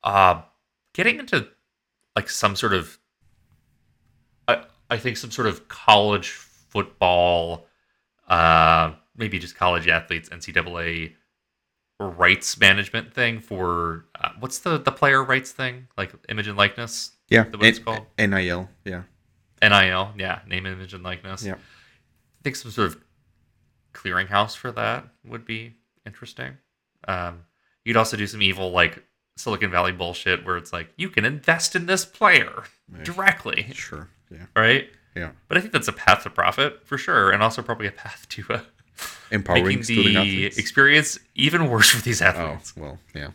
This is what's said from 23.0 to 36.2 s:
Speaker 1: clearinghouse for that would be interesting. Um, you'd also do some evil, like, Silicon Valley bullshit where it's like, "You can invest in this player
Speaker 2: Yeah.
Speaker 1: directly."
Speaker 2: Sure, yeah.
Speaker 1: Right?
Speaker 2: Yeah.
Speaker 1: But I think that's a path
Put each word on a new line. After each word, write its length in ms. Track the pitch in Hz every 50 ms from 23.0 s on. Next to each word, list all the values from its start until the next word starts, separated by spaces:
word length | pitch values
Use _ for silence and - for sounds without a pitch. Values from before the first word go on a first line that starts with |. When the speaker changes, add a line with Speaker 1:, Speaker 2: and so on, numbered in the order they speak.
| _ _ _ _ _ _ _ _ _ _ _ _ _ _ _ _ _ _ _
Speaker 1:
clearinghouse 640 | - - 98 90 90 95 92 101 101 104 113 -
for 140 | - - 123 113
that 320 | 113 110 110 113 127 - - _ _ _
would 180 | 120 117 117 113
be 300 | - 113 110 113 117 113 _ _ _ _ _ _
interesting. 500 | 107 98 - - - - - 127 131 131 139 _ _ _ _ _ _ _ _ -
Um, 380 | - 98 90 87 87 85 87 85 _ _ _ _ _ _ _ _
you'd 120 | 113 113
also 200 | 113 113 110 -
do 100 | 107 104
some 140 | 101 - 107 101
evil, 280 | 95 92 92 95 92
like, 340 | 90 90 85 82 - - _ _ _ _ _ _ _
Silicon 340 | - - 120 107 95 107 98
Valley 220 | 90 87 90 92 92
bullshit 520 | 87 90 87 87 - - 95 90 87 82
where 120 | 90 90
it's 160 | 87 85 - -
like, 180 | 87 85 - _
"You 120 | - 175 185
can 140 | - - 104
invest 520 | 120 143 147 - - 165 165 165 - -
in 100 | 185 170
this 180 | 170 190 185 185
player 600 | - _ - 220 202 180 139 107 - - - - - _ _ _ _ -
Speaker 2:
Yeah. 100 | - -
Speaker 1:
directly." 680 | - 175 180 190 196 190 - - - - - 110 110 -
Speaker 2:
Sure, 360 | - - - - 76 90 - _ _ _ _
yeah. 160 | 90 80 90 - _
Speaker 1:
Right? 340 | 110 110 113 123 139 135 - - _ _ _ _
Speaker 2:
Yeah. 160 | 85 87 80 - _ _ _
Speaker 1:
But 100 | - 170
I 20 |
think 120 | 185 220 -
that's 140 | 147 - -
a 40 | -
path 300 | - - - 92 -